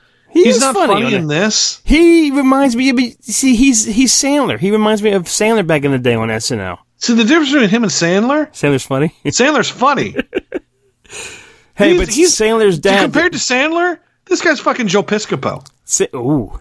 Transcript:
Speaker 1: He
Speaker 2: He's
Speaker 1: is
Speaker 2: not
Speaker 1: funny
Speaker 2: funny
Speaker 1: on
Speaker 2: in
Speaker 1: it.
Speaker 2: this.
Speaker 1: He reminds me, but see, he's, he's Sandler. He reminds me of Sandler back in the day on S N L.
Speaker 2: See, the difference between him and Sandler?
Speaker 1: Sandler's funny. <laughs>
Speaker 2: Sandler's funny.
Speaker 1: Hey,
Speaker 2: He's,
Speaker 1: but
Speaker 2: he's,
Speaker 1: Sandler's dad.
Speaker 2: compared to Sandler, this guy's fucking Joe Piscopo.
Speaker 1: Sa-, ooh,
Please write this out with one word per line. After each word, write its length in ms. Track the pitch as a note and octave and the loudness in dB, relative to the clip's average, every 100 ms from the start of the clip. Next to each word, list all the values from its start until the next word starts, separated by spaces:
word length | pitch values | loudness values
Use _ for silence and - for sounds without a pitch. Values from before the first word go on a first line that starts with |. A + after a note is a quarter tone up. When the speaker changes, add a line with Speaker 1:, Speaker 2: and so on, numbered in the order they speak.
| _ _ _ | _ _ _
Speaker 1:
He 140 | D#4 | 2
Speaker 2:
He's 140 | F4+ - | 4 4
Speaker 1:
is 40 | |
Speaker 2:
not 140 | C4+ E4 | 0 0
Speaker 1:
funny 180 | D#4+ | 0
Speaker 2:
funny 120 | G3 A#3+ | 0 0
Speaker 1:
on 80 | |
Speaker 2:
in 100 | F#3+ | -2
Speaker 1:
it. 40 | D#3 | -2
Speaker 2:
this. 540 | D3 G#3+ - - - - | 0 0 -2 -4 -4 0
Speaker 1:
He 460 | D4 E4+ E4+ D4+ | 4 6 4 2
reminds 440 | C4+ C4 C4+ C#4 A#3 | 2 2 2 2 2
me, 160 | C4 | 0
but 320 | B3+ A#3+ - | 0 -2 -8
see, 320 | - - C4+ A3+ | -8 -2 2 4
he's, 300 | C#4 A3+ A3+ | 4 2 0
he's 260 | G#3 B3+ | 0 2
Sandler. 480 | - C#4 D4 B3 A2+ | 2 0 0 0 -2
He 120 | F#3 | 0
reminds 300 | G#3+ G#3+ G#3+ | 2 2 0
me 120 | G#3+ | 0
of 100 | G3 | 0
Sandler 420 | E3+ - G#3+ A3+ E3 | -2 -2 0 0 0
back 200 | D#3 C#3 | 0 0
in 60 | |
the 80 | C3 | 0
day 160 | B2 A#2 | 0 0
on 140 | A2+ | -2
S 220 | A2 - | -4 -4
N 80 | A#2 | -6
L. 200 | F#2 F2 _ _ | -6 -10 _ _
Speaker 2:
See, 160 | - A#3 | -2 0
the 80 | |
difference 280 | A3+ E4 C#4 | 2 2 2
between 160 | C#4+ G#3 | 0 2
him 140 | A3+ | 0
and 80 | G#3+ | -2
Sandler? 600 | - E3+ F#3 A#3 D4 D4 | -2 0 0 0 -2 -4
Speaker 1:
Sandler's 340 | - D3 C3+ - | -4 -2 -2 -2
funny. 300 | C3 D#3 - | -2 -2 -4
<laughs> 60 | D3 | -6
Speaker 2:
Sandler's 440 | - C4 C#4+ - | 0 0 0 -4
funny. 440 | - C4 C4 G#2+ - - - - - - _ _ _ _ - - - - _ _ - | -2 0 0 -4 -8 -8 -10 -10 -12 -14 _ _ _ _ -18 -16 -20 -20 _ _ 0
Speaker 1:
Hey, 160 | B3 | 2
Speaker 2:
He's, 80 | F4+ | 2
Speaker 1:
but 100 | F#3+ | 0
Speaker 2:
he's, 260 | A3 F4 - | 2 2 2
Speaker 1:
Sandler's 420 | G#3+ A3+ G#3 E3 | 0 2 2 2
dad. 240 | G3 G3 | 0 2
Speaker 2:
compared 300 | G3 C#4 F4+ | 2 0 -2
to 40 | D#4 | -2
Sandler, 600 | - B3+ D4+ E4 F4 D#4+ _ _ - | -4 -2 0 0 -2 -4 _ _ -6
this 160 | F#4 | -2
guy's 180 | F4 C#4+ | 0 -2
fucking 280 | - B3+ A3 | -2 -2 0
Joe 160 | G3+ | 0
Piscopo. 640 | - G#3 - D#3+ C3+ F#2 - _ - | 0 -4 -4 -6 -6 -8 -14 _ -8
Speaker 1:
Sa-, 180 | - G3 C3 | -4 -4 -4
ooh, 440 | A#2+ D3 G2 - | -2 -2 -4 -12